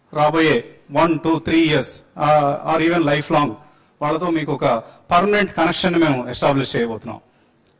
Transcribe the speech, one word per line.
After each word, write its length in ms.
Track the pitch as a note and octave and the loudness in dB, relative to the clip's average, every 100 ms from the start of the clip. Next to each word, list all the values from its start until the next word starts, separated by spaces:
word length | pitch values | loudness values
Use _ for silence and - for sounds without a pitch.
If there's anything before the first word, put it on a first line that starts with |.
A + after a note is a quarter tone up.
| _ | _
రాబోయే 600 | D3+ D3+ D#3+ D#3+ A#2+ - - - | 0 2 4 2 2 -2 -20 -6
వన్, 280 | C#3+ E3 D#3 | 0 0 0
టూ, 200 | D#3+ D#3 | 0 -2
త్రీ 200 | - E3 | 0 2
ఇయర్స్, 420 | D#3+ D3 A#2+ - - - | 2 0 -2 -10 -18 -4
ఆ, 420 | D3+ D3+ C#3+ C#3+ D3 | 2 4 2 -2 -2
or 140 | E3 D#3+ | 0 2
even 160 | E3+ | 2
lifelong 500 | D3 D3 C#3+ D#3 D3 - - _ _ - | 0 0 0 0 0 -4 -18 _ _ -6
వాళ్ళతో 280 | D3 D#3 F3 | -4 -2 -2
మీకు 240 | D#3+ D3+ | -2 -4
ఒక 120 | C3+ C#3 A#2 - - - | -2 0 -2 -4 -18 0
పర్మనెంట్ 420 | F3 G3 G#3 F#3+ | 2 2 0 0
కనెక్షన్ 420 | - E3 E3 F3+ E3+ | 0 -2 0 0 2
మేము 340 | D#3 C3 B2 | 2 0 -4
ఎస్టాబ్లిష్ 460 | B2 D3+ C#3 C3 C#3+ | -2 0 0 -2 -4
చేయబోతున్నాం. 440 | A#3 G#2+ - G#2+ _ _ _ _ _ | -4 -6 -12 -16 _ _ _ _ _